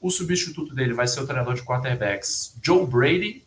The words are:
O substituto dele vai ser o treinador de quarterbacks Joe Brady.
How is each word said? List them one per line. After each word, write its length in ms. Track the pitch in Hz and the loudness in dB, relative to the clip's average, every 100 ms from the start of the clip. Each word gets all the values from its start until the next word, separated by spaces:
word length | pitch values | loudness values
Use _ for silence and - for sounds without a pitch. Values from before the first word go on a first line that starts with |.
O 100 | 180 | 0
substituto 640 | 185 170 175 170 156 151 | 0 2 0 -2 -8 -8
dele 180 | 131 127 | -2 -2
vai 140 | 117 123 | 0 0
ser 140 | - | -2
o 60 | 127 | -4
treinador 280 | 127 123 | -2 -2
de 80 | 123 | -4
quarterbacks 960 | - 127 131 123 104 98 - - - - | -2 -2 -2 0 0 -2 -2 -4 -6 -6
Joe 240 | - 180 | 4 4
Brady. 600 | 147 123 143 180 208 - | 4 4 4 2 0 -8